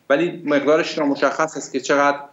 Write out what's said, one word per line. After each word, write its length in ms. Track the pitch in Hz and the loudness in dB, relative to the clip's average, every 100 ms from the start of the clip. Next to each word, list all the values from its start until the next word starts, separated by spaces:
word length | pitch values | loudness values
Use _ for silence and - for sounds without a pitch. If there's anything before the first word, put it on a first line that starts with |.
| - | 0
ولی 320 | 143 170 170 147 | 0 0 -4 0
مقدارش 520 | 143 135 160 160 - | 0 4 2 2 -2
نامشخص 600 | 143 135 139 135 156 143 | -2 0 0 0 -4 -6
است 160 | - | -8
که 60 | 135 | -6
چقدر، 380 | - 143 143 143 - | 0 2 2 0 -6